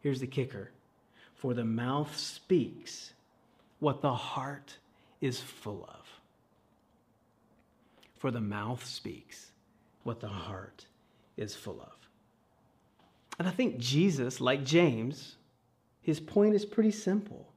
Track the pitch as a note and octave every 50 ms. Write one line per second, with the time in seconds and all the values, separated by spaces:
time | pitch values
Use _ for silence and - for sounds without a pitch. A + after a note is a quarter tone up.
0 | - C#3+ C3+ B2+ C3+ B2 - C#3+ B2+ A#2+ - G#2 F#2+ - - - _ _ _ _
1 | _ _ _ _ - - _ - - C3+ B2 A#2+ A#2 A2+ A2+ A#2 A#2+ B2+ C3+ D3
2 | D3+ D3+ - - - - - - - _ F#3+ E3+ A#2 - - - - - - -
3 | - - - _ _ _ _ _ _ _ _ _ _ _ _ _ D3+ D3 C3+ C#3
4 | - C#3+ B2 A#2 - - - C#3 C3 C#3 C#3+ C#3+ - - - - _ _ _ _
5 | _ _ _ _ - C3+ B2 - - - - - - A#2 G2+ G2+ - - - -
6 | - - - - _ _ _ _ _ _ _ _ _ _ _ _ _ _ _ _
7 | _ _ _ _ _ _ _ _ _ _ _ _ _ _ _ _ _ _ _ _
8 | - - _ - - C3+ A#2 A#2+ A2 G#2 G2+ G#2 G#2 A2 B2+ B2 - - - -
9 | - - E2 - - - - - - - _ _ _ _ _ _ _ _ _ _
10 | _ A#2+ A2+ - - G#2+ G2+ F#2+ E2+ G2 G2 F#2 G2 - - - - _ _ _
11 | _ _ _ _ _ _ _ - G#2+ G#2 - - - G#2 F#2 - - - - -
12 | - _ _ _ _ _ _ _ _ _ _ _ _ _ _ _ _ _ _ _
13 | - _ _ _ _ _ - - E3 F#3 - - B3+ A#3+ - A#2+ A#2+ B2 C3+ D3
14 | F3+ G3+ E3 C#3 B2 B2+ B2 - B2 B2 C3+ C#3+ C#3 B2+ D3+ E3+ F3 D#3 B2 A2
15 | A2+ B2 D3+ - - - - - _ _ _ _ _ _ _ _ _ _ _ _
16 | _ - D#3 D3+ - - - G#3 G3+ G#3+ G#3+ G3+ G#3 - - - A3 A3 G#3 -
17 | - G3 F#3+ G#3 G3 - - - - - _